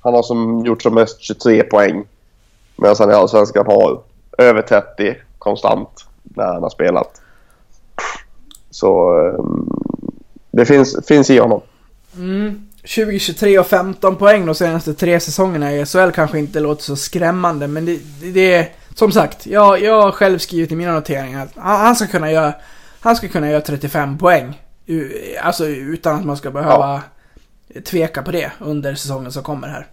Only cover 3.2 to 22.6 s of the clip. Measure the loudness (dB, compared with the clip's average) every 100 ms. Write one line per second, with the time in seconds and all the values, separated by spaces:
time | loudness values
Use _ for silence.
3.2 | 4 4 2 0 2 4 4 0 _ _
4.2 | _ 4 4 4 2 0 0 -4 -4 -4
5.2 | _ -8 -6 -2 0 -2 -4 -18 -20 _
6.2 | -20 -6 -4 -4 -8 -2 0 0 -2 -10
7.2 | _ _ _ _ _ _ _ -14 -12 -14
8.2 | -18 -20 -20 -20 _ -2 0 2 2 2
9.2 | 0 -4 -6 -6 -6 -8 -8 -10 -12 -16
10.2 | -20 -20 _ 0 4 6 4 0 2 4
11.2 | 6 4 4 0 -4 _ _ _ _ -12
12.2 | -8 -6 -6 -10 -16 -20 -8 -4 -2 -2
13.2 | -4 0 4 4 4 0 0 -2 -2 4
14.2 | 4 4 2 -2 -2 -2 -6 -4 0 0
15.2 | -2 -2 -2 -2 -4 -4 -2 2 2 2
16.2 | -2 -2 -4 -4 -4 -4 -6 -8 -6 -4
17.2 | -2 0 -2 -4 -6 -6 -6 -6 -10 -18
18.2 | -4 2 4 2 0 -8 -20 -2 2 2
19.2 | 0 -4 -2 4 4 4 2 4 2 2
20.2 | 0 0 -4 -4 -4 -4 -4 -4 -4 -8
21.2 | -8 -12 -14 -10 -2 2 2 2 0 -4
22.2 | 0 0 0 -4